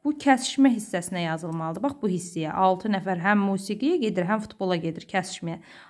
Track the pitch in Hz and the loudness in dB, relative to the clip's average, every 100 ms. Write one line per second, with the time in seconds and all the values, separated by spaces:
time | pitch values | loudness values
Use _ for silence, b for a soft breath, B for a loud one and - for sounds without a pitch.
0 | 294 302 285 247 - - 269 220 - 175 | -4 0 4 4 2 4 6 4 -2 -6
1 | 170 180 170 160 170 165 160 165 285 - | -4 -2 -2 -2 -4 -4 -4 -4 -4 -2
2 | 202 180 180 165 156 185 190 185 220 190 | -2 -2 -4 -4 -2 2 4 4 0 -2
3 | 175 175 190 208 196 196 196 214 277 349 | 0 0 2 2 2 0 -4 -2 0 2
4 | 220 180 175 214 214 - 190 175 165 160 | 0 0 0 -2 -4 -6 -2 -2 -2 -8
5 | - 190 180 - 170 165 B B | -4 -4 -4 -8 -8 -8 B B